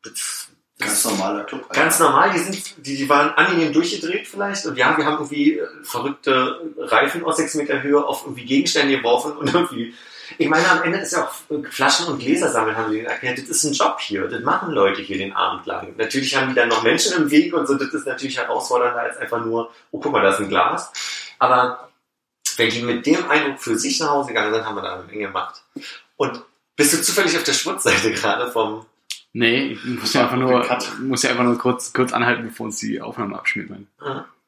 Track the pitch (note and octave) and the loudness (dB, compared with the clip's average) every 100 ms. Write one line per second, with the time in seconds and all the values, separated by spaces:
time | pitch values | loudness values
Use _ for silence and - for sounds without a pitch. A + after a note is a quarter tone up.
0 | - - - - - _ _ _ G2+ G2+ | -12 -8 -8 -8 -12 _ _ _ -4 0
1 | A#2 G2+ F#2+ G#2 - C3+ - - E3 - | 0 0 -2 -4 -6 -12 -4 0 2 4
2 | D3+ C3+ F#3+ F3 F#3+ - - - C3 C#3 | 6 6 4 2 -2 -6 -10 -12 -8 -4
3 | C#3 C#3+ D3 - E3+ E3+ D#3 D3 F3 G3 | 2 4 4 2 4 4 4 2 2 -4
4 | D#3+ G3+ - G3 G3+ G3 D#3+ C3+ C3+ D3+ | -4 -6 -6 -6 -4 -4 -6 2 2 4
5 | D3 D3+ C#3+ C#3+ C#3+ D#3 - - - A#2+ | 2 0 -4 2 2 2 -4 -10 -8 -4
6 | C#3+ C#3 - C3 D3+ - D#3+ - - A2 | -4 -2 2 2 2 -2 -10 -8 2 2
7 | - E3+ E3 D#3 D#3 D#3 C#3+ C#3 C#3 D3 | 2 0 -2 0 0 -2 -2 -2 4 4
8 | C#3+ C#3+ C#3 B2 A#2 C#3 C#3+ D#3+ C#3 C3+ | 4 -4 -8 -12 2 2 4 2 2 2
9 | A#2 A#2+ D3+ D3 C#3 F3 F3 B2+ A#2 - | 4 2 2 -4 2 2 2 -4 -8 -10
10 | - - - - C#3+ D#3+ F#3 E3 E3 G3 | -20 -20 -18 -2 2 4 4 4 2 -2
11 | - E3 - - - D3 - - C3+ - | -2 -4 -4 -8 -8 -8 -6 0 2 2
12 | F3 C#3 C3 E3+ D#3+ A2+ A2 A2 A2 G#2+ | 0 -4 0 2 2 0 0 -2 -2 -4
13 | A#2+ - B2+ B2+ C3+ A2+ D3+ C3+ - - | -4 -6 -6 -6 -4 -2 0 2 0 0
14 | - G2+ - A2 B2+ - F3 C3 G2 G2+ | -6 -4 -4 -4 -2 -2 -2 2 2 2
15 | G2+ F#2 G2 F#2+ F#2+ F2+ - F#2 F2+ G#2+ | -6 -6 -4 -2 -2 -4 -8 -8 -10 -6
16 | A2 C3+ C3 C3+ C3 B2+ A#2 A2 A2+ D#3+ | -2 -2 0 0 2 2 2 4 2 2
17 | - F3 D3 D3+ - E3 C#3+ C#3+ C#3 D#3 | 2 2 4 4 4 0 0 0 -2 -4
18 | C3+ B2 C3+ B2+ A2+ A#2 - B2 B2 A#2+ | -6 -6 -6 -6 -2 -4 0 2 2 0
19 | A#2 - A#2 A#2 A2+ A2+ A#2 - _ - | -6 -6 -6 -4 -2 -2 -4 -12 _ -6
20 | D3 B2 G2 G2 G2 F#2 F2+ F2 - - | 0 4 4 4 0 2 2 0 -8 -10
21 | - - - - B2+ B2+ B2 - - _ | -8 -10 -12 0 4 4 2 -2 -16 _
22 | _ _ _ _ - - A2+ A#2 A#2+ A2+ | _ _ _ _ -8 0 0 0 -2 -2
23 | C#3+ E3+ E3+ D3+ C#3+ C3+ A#2+ A2 C3+ - | 2 2 4 2 0 -4 -2 -2 0 -2
24 | D3+ C#3+ B2+ A2+ G#2+ A2 G#2+ G2+ F#2 F#2 | 0 0 0 -2 0 0 -2 -6 -6 -10
25 | - G#2 G2 F#2 F2 - _ - - - | -10 -8 -6 -6 -6 -12 _ -16 -16 -18
26 | _ _ C#3 A#2+ - _ _ - D3 D#3 | _ _ -4 -4 -16 _ _ 2 2 4
27 | - F#3+ F3+ E3+ - - F3 - A#2 - | 2 2 2 2 0 0 -2 0 2 2
28 | A2+ - A2 G#2+ B2 A#2 G#2+ G#2+ - _ | 2 0 0 0 -2 0 -2 -4 -12 _
29 | _ - _ A#2 A#2 B2 C3+ A2 A#2+ A#2+ | _ -14 _ 0 2 2 -2 -6 -8 -4
30 | - C#3 B2 B2+ B2+ B2 A#2+ B2 - - | 0 2 2 2 4 4 2 -2 -4 -6
31 | C3 B2 B2+ B2 B2 A#2 B2 B2 - - | -2 0 2 2 2 4 2 0 -2 0
32 | B2+ B2 A#2+ A#2+ A2+ - A2+ G#2+ A2 A2 | 0 2 2 0 -4 -8 -10 -6 -6 -6
33 | G#2+ A2+ G#2 - - G#2 - - G2+ _ | -8 -8 -8 -4 -4 -4 -8 -14 -18 _
34 | D3 C3 - _ | -10 -10 -12 _